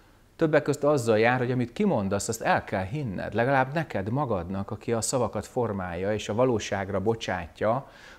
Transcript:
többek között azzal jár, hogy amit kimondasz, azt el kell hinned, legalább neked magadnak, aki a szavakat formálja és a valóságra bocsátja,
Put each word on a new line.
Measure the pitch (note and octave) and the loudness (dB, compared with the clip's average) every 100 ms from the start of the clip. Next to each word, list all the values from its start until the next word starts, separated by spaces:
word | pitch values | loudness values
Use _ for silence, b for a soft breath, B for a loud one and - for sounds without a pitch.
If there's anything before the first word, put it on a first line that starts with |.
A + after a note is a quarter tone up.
| b b b - | b b b 0
többek | D#3+ D3+ | 4 4
között | D3 C3+ | 2 2
azzal | C#3+ D3 A2+ G#2+ | 2 4 4 6
jár, | A#2 B2+ | 6 4
hogy | B2 | 0
amit | B2+ A#2 | 0 -2
kimondasz, | - G#3 B2+ F#2+ G2+ - | 0 2 2 2 0 -2
azt | A2 | -2
el | D3+ D3+ | 0 0
kell | - G2+ | 0 -4
hinned, | F#2 D3+ B2+ F2 E2+ | -4 -4 -6 -6 -4
legalább | G#2 A#2+ C3 C3 | 0 2 2 0
neked | D#3+ D#3 G2+ G2 | -2 -4 -4 -2
magadnak, | C3 C3+ F#2+ E2+ G2 G2 | -2 -2 -2 -4 -6 -6
aki | G#2 - | -8 -4
a | A2+ | -2
szavakat | - C3 A#2 G#2+ - | 0 0 -2 -4 -6
formálja | B2+ A2+ G2 F2+ E2+ G2 | -4 -2 -2 -6 -4 -2
és | G#2+ - | -2 -2
a | |
valóságra | G#2+ C3 A2 - G2 G2 G2+ | 2 2 2 -2 -4 -2 -2
bocsátja, | G2+ A2+ - F2+ F2 - G#2 B2+ - B B | 0 -2 -2 -6 -6 -2 0 0 -4 B B